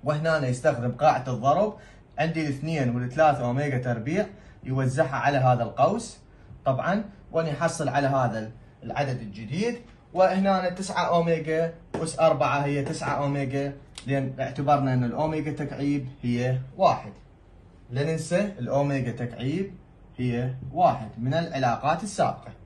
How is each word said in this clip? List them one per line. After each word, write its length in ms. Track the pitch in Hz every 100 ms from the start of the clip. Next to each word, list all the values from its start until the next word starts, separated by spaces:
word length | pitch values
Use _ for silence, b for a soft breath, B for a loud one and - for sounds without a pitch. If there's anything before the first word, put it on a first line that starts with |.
وهنا 440 | 131 151 160 156 135
يستخدم 440 | 123 156 117 120
قاعدة 400 | 104 151 131 127
الضرب، 440 | 113 127 160 208 202 B B B -
عندي 300 | 160 160 151
الاثنين 480 | 135 151 160 127 120
والثلاثة 500 | 123 139 156 131 123
أوميجا 320 | 127 147 127
تربيع 480 | 127 113 113 175 208 B B B
يوزعها 520 | 131 131 131 131 156 135
على 220 | 120 143
هذا 260 | 127 120
القوس 540 | 113 - 147 220 - - - B B - -
طبعًا، 380 | 131 - 202 220 B B
ونحصل 580 | 160 165 139 160 - 143
على 180 | 143 139
هذا 440 | 135 123 110 107 - B B
العدد 380 | 120 123 139 120
الجديد، 600 | 110 98 110 156 226 240 - B B
وهنا 560 | 170 185 190 196 190 185
تسعة 380 | 175 - 170 165
أوميجا 680 | 170 170 160 147 160 165 - - -
أس 240 | 160 -
أربعة 400 | 160 143 139 139
هي 240 | 143 143
تسعة 280 | 135 156 135
أوميجا، 640 | 143 143 143 135 139 139 - - - -
لأن 260 | 139 131 -
اعتبرنا 540 | - - 143 143 135
أن 100 | 127
الأوميجا 480 | 123 117 156 156 147
تكعيب 560 | 139 143 131 143 143 127 -
هي 360 | 123 120 123 131 - -
واحد، 340 | 185 - 104 - - - - - - - -
لا 220 | 123 151
ننسى 300 | 160 - 175 202 156
الأوميجا 520 | 117 135 143 139 117
تكعيب 640 | 110 120 - 127 160 196 - - - - -
هي 360 | 123 120 127 131 -
واحد 360 | 147 175 117 107 113
من 160 | 123
العلاقات 720 | 156 170 135 127 110 139 170
السابقة. 480 | 208 - 139 - 107 -